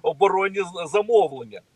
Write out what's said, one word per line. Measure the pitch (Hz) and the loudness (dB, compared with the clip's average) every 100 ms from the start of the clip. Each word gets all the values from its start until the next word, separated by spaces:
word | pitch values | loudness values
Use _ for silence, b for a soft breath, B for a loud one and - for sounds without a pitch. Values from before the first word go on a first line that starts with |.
оборонні | 156 147 196 190 196 196 | -4 2 2 2 -2 -2
з-, | 185 175 160 | -6 -8 -4
замовлення. | 202 208 233 165 135 117 98 - | -2 2 4 2 -2 -14 -16 -20